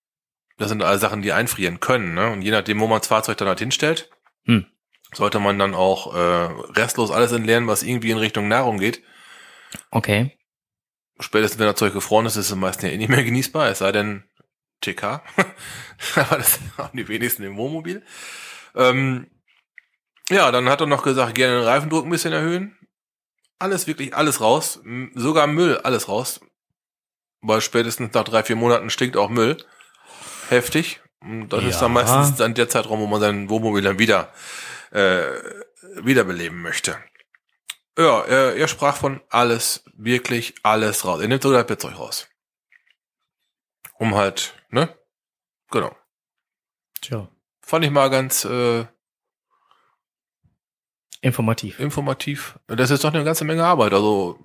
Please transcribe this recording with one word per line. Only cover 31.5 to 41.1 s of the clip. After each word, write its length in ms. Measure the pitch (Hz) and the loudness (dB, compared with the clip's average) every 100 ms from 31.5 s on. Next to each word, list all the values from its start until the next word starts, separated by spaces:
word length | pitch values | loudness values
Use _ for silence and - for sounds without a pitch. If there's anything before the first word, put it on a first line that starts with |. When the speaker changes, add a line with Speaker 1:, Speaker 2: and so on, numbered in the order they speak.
| 104 123 | -2 -2
Speaker 1:
ist 140 | 85 | 0
dann 120 | 117 | 2
Speaker 2:
Ja. 80 | 120 | 4
Speaker 1:
meistens 360 | 117 135 143 127 | 4 4 4 4
dann 160 | 113 | 0
der 160 | 117 117 | 2 0
Zeitraum, 320 | 120 107 107 | 0 -2 -2
wo 60 | 104 | 0
man 120 | 104 | 2
sein 300 | 104 101 98 | 2 0 -2
Wohnmobil 320 | 110 113 101 | -2 0 2
dann 160 | 98 95 | 2 2
wieder, 320 | 110 98 80 - - - - - - | 2 2 0 -10 -18 -16 -16 -16 -8
äh, 340 | 104 95 92 71 65 - - - _ - - | 0 2 2 -2 -6 -12 -16 -20 _ -20 -6
wiederbeleben 600 | 117 131 92 87 82 87 | 2 4 2 -2 -6 -8
möchte. 340 | 85 - - 78 - _ _ _ _ _ - - _ - | -8 -6 -6 -8 -14 _ _ _ _ _ -20 -20 _ 2
Ja, 240 | 160 110 | 4 4
er, 340 | - 131 131 101 | 2 2 2 2
er 120 | 151 | -2
sprach 260 | - 143 - | 0 -2 0
von 240 | 143 135 - | -4 -6 -2
alles, 540 | 117 120 113 - - - | 2 2 2 -2 -6 -10
wirklich 600 | - 110 123 120 120 117 - | -8 -2 0 0 -4 -4 -2
alles 400 | 107 110 107 104 | 0 2 2 0
raus. 160 | 92 | -2